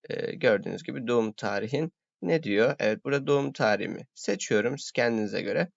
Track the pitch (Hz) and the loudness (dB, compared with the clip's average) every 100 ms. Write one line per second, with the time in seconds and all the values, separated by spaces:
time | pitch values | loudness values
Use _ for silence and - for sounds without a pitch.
0 | - - - - 123 101 - 92 - 139 | -6 -6 -6 0 2 2 0 -8 -6 -6
1 | 120 120 110 107 107 101 110 139 160 _ | 0 2 0 -2 -4 -2 -2 -2 -4 _
2 | _ _ 180 165 170 101 123 143 107 110 | _ _ 0 0 2 4 4 4 0 0
3 | 135 139 139 143 139 135 117 101 98 - | -2 -2 2 2 0 0 2 2 -2 -8
4 | - - - 196 - 107 117 143 - - | -12 -8 -4 -4 2 2 2 -4 -4 0
5 | 120 113 107 101 92 127 175 | 2 2 -2 -2 -2 -2 -2